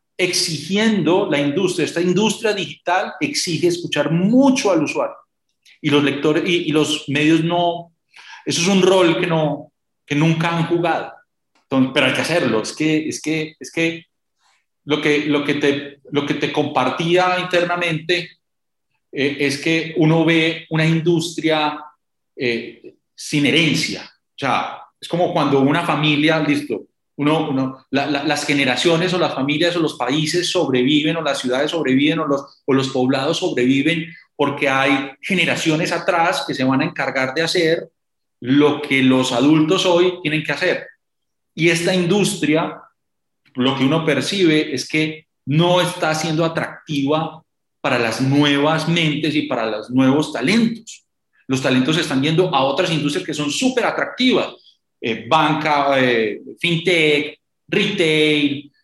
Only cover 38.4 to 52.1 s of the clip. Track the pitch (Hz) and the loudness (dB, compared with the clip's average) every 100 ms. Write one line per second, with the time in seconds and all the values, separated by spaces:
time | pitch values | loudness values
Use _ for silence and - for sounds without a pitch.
38.4 | 120 143 147 147 - 135 131 131 127 120 | 0 4 4 2 -2 2 4 4 2 2
39.4 | 139 160 156 185 185 175 180 180 151 151 | 4 4 4 2 4 4 2 0 -2 -2
40.4 | 151 143 180 135 - _ _ _ _ _ | -2 -2 -2 -2 -6 _ _ _ _ _
41.4 | _ - 170 165 175 185 170 208 - - | _ 0 2 2 0 0 2 2 2 0
42.4 | 151 156 185 - - _ _ _ _ _ | 0 0 0 -8 -18 _ _ _ _ _
43.4 | _ 127 127 135 135 160 156 139 - 202 | _ -2 0 2 2 2 0 -2 -2 0
44.4 | 170 151 - - - 156 160 156 - _ | 2 2 0 -4 -4 -2 -2 -6 -16 _
45.4 | - 151 175 180 175 - 156 - 165 156 | -2 2 4 4 2 -2 -2 -2 -2 0
46.4 | 165 160 117 - - 143 139 156 - - | 0 -2 -6 -10 -8 -4 0 0 -2 -10
47.4 | _ _ _ _ 143 123 113 110 135 143 | _ _ _ _ -2 0 0 0 2 4
48.4 | 147 143 147 160 160 170 156 139 156 147 | 4 4 2 0 0 0 0 0 -2 -2
49.4 | - 123 110 107 107 127 131 143 147 117 | -2 -2 -4 -6 -4 2 4 4 0 -2
50.4 | 123 226 226 - - - _ _ _ _ | 0 2 2 -2 -12 -20 _ _ _ _
51.4 | - 131 135 127 131 156 151 | -4 -2 2 2 2 0 0